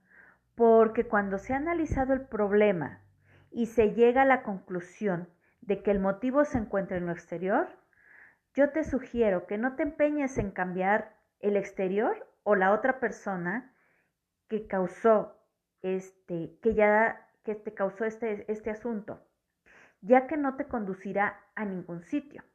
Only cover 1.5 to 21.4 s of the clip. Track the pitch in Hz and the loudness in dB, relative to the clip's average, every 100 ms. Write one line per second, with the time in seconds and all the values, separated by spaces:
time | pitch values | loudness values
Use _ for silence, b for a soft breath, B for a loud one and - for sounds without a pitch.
1.5 | 269 311 339 302 - 262 269 269 214 208 | -4 -2 -2 -2 0 0 0 -2 -2 2
2.5 | 208 214 180 143 - _ _ b b b | 4 4 2 -4 -10 _ _ b b b
3.5 | 233 226 - 214 190 233 247 269 262 262 | -6 -4 2 2 4 4 6 4 4 0
4.5 | 190 - 180 - - 214 175 175 _ _ | -10 -8 -10 -10 -6 -4 -4 -6 _ _
5.5 | _ - 196 - 202 196 196 254 262 294 | _ -6 -4 0 0 0 -2 -2 2 2
6.5 | 262 208 196 185 185 175 170 - 170 185 | 0 -2 -4 -2 -4 -4 -8 -8 -6 0
7.5 | 233 359 - _ b b b b b _ | 0 -2 -8 _ b b b b b _
8.5 | - 285 311 302 262 - - 214 180 - | 2 2 2 -2 -4 -4 0 0 0 -2
9.5 | 208 254 262 311 320 294 294 269 262 202 | -4 -4 -2 -4 0 0 0 -4 -4 -6
10.5 | 185 180 180 190 214 214 _ _ _ 202 | -4 -4 -2 2 0 -2 _ _ _ -2
11.5 | 202 - - 190 196 254 427 - _ - | 0 -2 -4 -2 0 0 -2 -10 _ 0
12.5 | 202 190 214 254 254 233 - - 185 175 | 4 4 4 2 0 -2 -6 -8 -6 -4
13.5 | 214 254 _ _ _ _ _ _ _ - | -6 -8 _ _ _ _ _ _ _ -8
14.5 | 214 220 190 180 - 226 214 185 - _ | -8 -4 -2 -2 0 4 4 2 -10 _
15.5 | _ _ _ 185 190 190 _ - 170 160 | _ _ _ -6 -6 -6 _ -10 -8 -8
16.5 | - 226 214 208 208 220 - _ _ - | -4 -2 2 4 4 2 -2 _ _ -10
17.5 | 214 220 - 196 190 220 220 226 208 - | -10 -10 -6 -6 -4 -6 -6 -6 -8 -8
18.5 | 214 220 214 240 220 - 117 _ _ _ | -8 -8 -8 -8 -8 -10 -16 _ _ _
19.5 | _ b b b b 185 254 262 311 277 | _ b b b b 4 4 4 -2 -4
20.5 | 262 277 247 196 185 202 196 202 - | -4 -6 -6 -6 -8 -6 -2 -2 -4